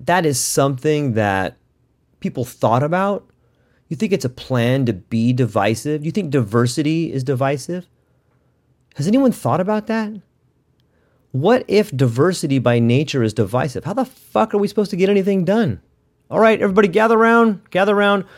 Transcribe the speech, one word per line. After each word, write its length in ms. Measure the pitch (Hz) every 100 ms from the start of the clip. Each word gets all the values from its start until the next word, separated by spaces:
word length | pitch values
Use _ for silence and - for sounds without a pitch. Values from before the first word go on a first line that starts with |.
that 260 | 127 185 156
is 140 | 131
something 720 | - - 139 127 151 151 139
that 460 | 110 101 95 92 - _ _ _ _ _ _
people 260 | 196 135
thought 380 | 120 - 113 120
about? 480 | 151 180 196 190 - _ _ _ _ _ -
You 80 |
think 180 | 170 214
it's 120 | 190
a 40 | 127
plan 560 | - - 127 117 135 117
to 60 |
be 400 | 90 - 113 120
divisive? 720 | 127 113 107 104 113 147 151
You 60 | 160
think 200 | 208 160
diversity 840 | 139 98 120 120 156 151 160 160
is 100 | 135
divisive? 640 | 131 127 135 143 - 180 - _ _ _ _ _ _ _ _ _ _ -
Has 100 | 160
anyone 240 | 254 262
thought 300 | - 120 156
about 260 | 185 214 214
that? 260 | 220 214 214 - _ _ _ _ _ _ _ _ _ _
What 340 | 131 180 254 -
if 280 | 202 214 135
diversity 600 | 127 113 175 175 151 135
by 220 | 120 120
nature 420 | 117 127 156 139
is 100 | 110
divisive? 520 | 120 95 123 143 -
How 100 | 165
the 100 | 240
fuck 500 | 247 - - 214 220
are 40 | 202
we 80 | 202
supposed 240 | - 196
to 60 | 175
get 120 | 190
anything 360 | 202 190 190
done? 360 | 170 220 175 87 _ _ _ _ -
All 120 | 160
right, 200 | 220 214
everybody, 280 | 202 190 202
gather 280 | 190 226 220
around, 540 | 226 233 226 185 _
gather 260 | 175 202 202
around. 280 | 202 202 190